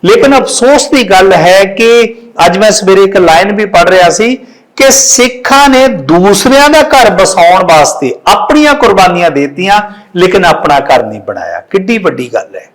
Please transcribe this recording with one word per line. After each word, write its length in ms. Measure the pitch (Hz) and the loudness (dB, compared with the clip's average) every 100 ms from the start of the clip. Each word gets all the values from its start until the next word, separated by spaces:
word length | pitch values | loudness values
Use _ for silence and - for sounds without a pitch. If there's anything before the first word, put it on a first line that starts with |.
ਲੇਕਿਨ 340 | 175 233 277 269 | 2 2 2 0
ਅਫਸੋਸ 500 | - - 240 285 - | -2 -2 0 0 0
ਦੀ 140 | 285 | -2
ਗੱਲ 300 | 208 185 190 | 2 2 2
ਹੈ 320 | 180 165 190 | 2 2 2
ਕਿ 500 | 196 196 226 233 226 - - - 170 | 0 -2 0 2 0 -6 -20 -2 -2
ਅੱਜ 120 | 180 | 2
ਮੈਂ 120 | 214 | 0
ਸਵੇਰੇ 320 | 202 190 190 | 0 0 2
ਇੱਕ 140 | 196 196 | 2 2
ਲਾਈਨ 400 | 175 165 196 208 | 2 2 0 -2
ਵੀ 80 | |
ਪੜ੍ਹ 260 | 208 180 175 | -2 0 0
ਰਿਹਾ 200 | 185 175 | 2 0
ਸੀ 260 | 165 226 254 - - _ - | 0 -2 -4 -10 -20 _ -2
ਕਿ 140 | 269 | 0
ਸਿੱਖਾਂ 800 | 262 - - 247 247 - 277 285 | 2 -2 -2 -2 -4 -2 2 2
ਨੇ 200 | 262 262 | 2 0
ਦੂਸਰਿਆਂ 800 | 208 135 165 190 196 262 269 285 | -2 -2 0 2 0 2 2 2
ਦਾ 120 | 311 | 2
ਘਰ 280 | 302 277 233 | 2 2 2
ਬਸਾਉਣ 540 | 185 185 - 170 185 | 2 -2 2 2 2
ਵਾਸਤੇ 500 | 180 160 147 147 139 - - | 2 2 2 -2 -6 -4 -2
ਆਪਣੀਆਂ 480 | 202 - 302 302 | -2 0 0 0
ਕੁਰਬਾਨੀਆਂ 560 | 277 247 196 185 175 170 | 0 0 2 0 0 -2
ਦੇ 160 | 143 143 | -2 -6
ਦਿੱਤੀਆਂ, 340 | 143 185 208 208 - - 180 | -6 -2 -2 -2 -14 -12 -2
ਲੇਕਿਨ 280 | 180 190 | 0 2
ਆਪਣਾ 340 | 175 156 - 143 | 0 0 0 -2
ਘਰ 280 | 135 131 110 | 0 -2 -2
ਨਹੀਂ 140 | 104 | -10
ਬਣਾਇਆ। 400 | 101 95 85 85 | -12 -10 -10 -12
ਕਿੱਡੀ 380 | - 196 190 233 | -6 -6 -4 -4
ਵੱਡੀ 320 | 180 131 123 | -4 -6 -8
ਗੱਲ 220 | 110 - 95 | -8 -10 -18
ਹੈ। 120 | - | -20